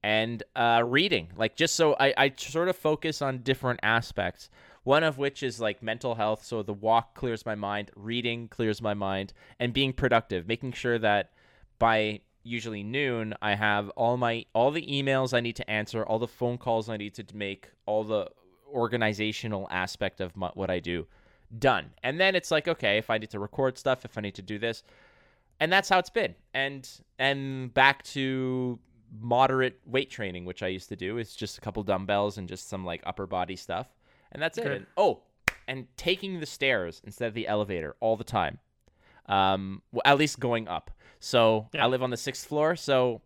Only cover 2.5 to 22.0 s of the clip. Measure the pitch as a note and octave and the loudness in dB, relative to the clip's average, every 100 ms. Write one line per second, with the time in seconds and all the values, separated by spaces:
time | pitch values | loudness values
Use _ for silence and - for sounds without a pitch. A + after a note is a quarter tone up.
2.5 | D3+ F3+ F3+ D#3+ D#3 D#3+ D3+ C#3 C3 B2 | -2 0 0 0 0 -2 -4 -4 -2 -2
3.5 | C3 B2+ A#2+ G#2+ A#2 B2+ - F2+ - - | 0 -2 0 2 2 0 -2 -4 -6 -14
4.5 | - - - - C#3+ D#3+ C3 C#3+ C#3 C3+ | -20 -20 -6 2 4 4 0 -2 -2 -6
5.5 | A2+ A2 G#2 A2+ A2+ B2+ A#2 G#2+ G#2+ - | -2 -2 -2 -4 -4 -4 -2 0 -2 -4
6.5 | A#2 G2+ G#2 A2 A2+ A#2 - B2+ A2+ - | -6 -4 -2 2 2 2 -4 -6 -4 -6
7.5 | G#2 G2+ G#2 G2+ - G#2 A#2 A#2+ A#2 A#2 | -6 -4 -4 -6 -12 -6 -4 -2 -4 -8
8.5 | - A2 G#2+ A2 G#2 G2 F#2+ F#2+ - - | -2 -2 0 -2 -2 -2 -4 -6 -12 -20
9.5 | - B2 A#2+ C3+ B2+ B2+ A#2 - F#2 E2+ | -6 -2 2 0 2 2 4 2 -4 -2
10.5 | A#2 C3 A#2+ B2 A#2 G#2+ G#2 F#2+ _ _ | -4 -6 -4 -2 2 4 2 0 _ _
11.5 | _ _ - A2+ A2 G#2+ G#2 - _ A#2 | _ _ 0 4 4 2 -4 -12 _ -10
12.5 | A#2+ A2+ G#2+ G2+ C3 C#3 A#2 A2 G#2+ G#2+ | -8 -6 -8 -6 -4 -2 -2 -4 -4 -2
13.5 | G2+ G#2+ G#2 G2+ - A#2 B2 A#2+ A#2 - | 0 2 2 0 0 0 2 0 -2 -2
14.5 | A2 B2+ D#3 D3+ C#3 C#3 C3+ C3 B2+ A#2 | 2 2 0 -2 -2 0 0 2 0 -2
15.5 | A#2 - G#2+ G#2+ A2+ G#2+ A2 A#2 - A#2+ | -4 -4 -4 -2 -4 -2 -2 -2 -2 -2
16.5 | A#2+ - A2+ G#2+ G#2+ G#2 - G2+ G#2 G2+ | -2 -2 -2 -2 -6 -8 -12 -14 -8 -6
17.5 | G2 - _ - G#2+ G#2+ G#2+ F#2 - F#2 | -8 -14 _ -2 -2 0 0 -2 -8 _
18.5 | _ - C#3 A#2 A#2+ A2 G2+ G#2+ G#2+ A#2 | _ -8 -2 0 2 0 0 -2 -4 -4
19.5 | G2+ F#2+ F2+ F#2 - G2 - F#2 F#2+ F2+ | -6 -4 -4 -4 -4 -6 -4 -8 -6 -6
20.5 | - F#2+ F2+ E2 E2+ D#2 _ _ _ _ | -4 -2 -2 -2 -4 -6 _ _ _ _
21.5 | A2+ C3+ G#2+ C#2 - | 0 2 2 -2 -8